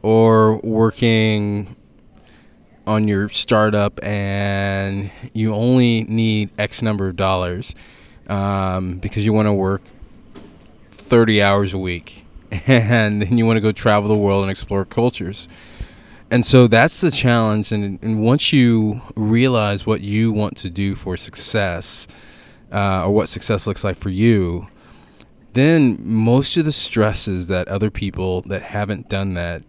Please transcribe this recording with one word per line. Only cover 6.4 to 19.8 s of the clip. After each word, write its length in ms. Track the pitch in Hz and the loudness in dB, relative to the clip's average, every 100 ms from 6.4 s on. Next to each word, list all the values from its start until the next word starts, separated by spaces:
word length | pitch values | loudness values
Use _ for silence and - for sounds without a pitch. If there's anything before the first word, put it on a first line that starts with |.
| 104 - | -4 -4
X 240 | 104 - | -6 -4
number 240 | 117 104 95 | -4 -2 -4
of 80 | 90 | -2
dollars, 580 | 95 95 90 90 135 - - - - - - | -2 0 -2 -6 -10 -16 -20 -20 -20 -20 -8
um, 720 | 98 98 98 95 92 92 90 | -4 -2 -2 -2 -2 -4 -6
because 260 | 101 - 104 | -6 -2 0
you 80 | |
wanna 180 | 107 107 | 2 2
work 300 | 101 95 98 - - - - - - - - - - - | 2 0 -2 -8 -20 -20 -20 -20 -20 -20 -20 -20 -20 -20
thirty 500 | - - 117 110 104 | -20 2 4 4 4
hours 320 | 101 101 98 | 4 2 0
a 60 | 95 | -4
week 440 | 92 87 - - - - | -6 -8 -12 -20 -20 -20
<laughs> 120 | - 90 - | -12 -8 2
and 560 | 127 104 120 107 104 | 2 4 2 2 0
then 160 | 98 120 | 0 2
you 80 | 113 | 2
wanna 140 | 113 | 2
go 100 | 107 | 0
travel 360 | 101 117 104 104 | 0 2 2 2
the 80 | 107 | 2
world 280 | 101 98 | 4 2
and 80 | 95 | 0
explore 340 | 95 - 98 92 | -6 -4 -4 -4
cultures. 640 | - 120 - 90 104 - - - - - - - - - | 0 0 -2 -10 -10 -14 -20 -20 -16 -16 -16 -20 -20 -2
And 160 | 123 117 | 0 4
so 220 | 131 120 | 6 6
that's 340 | 113 147 - | 6 2 2
the 80 | 175 | -2
challenge. 640 | - 127 120 110 107 101 | 0 0 2 2 -2 -2
And, 260 | 107 101 95 | -4 -4 -6
and 180 | 110 110 | -4 0
once 300 | 110 143 - | 2 2 2
you 480 | 147 120 113 107 107 - - | 4 4 4 0 -2 -10 -4
realize 720 | 107 113 131 120 104 101 | 0 2 4 2 0 -2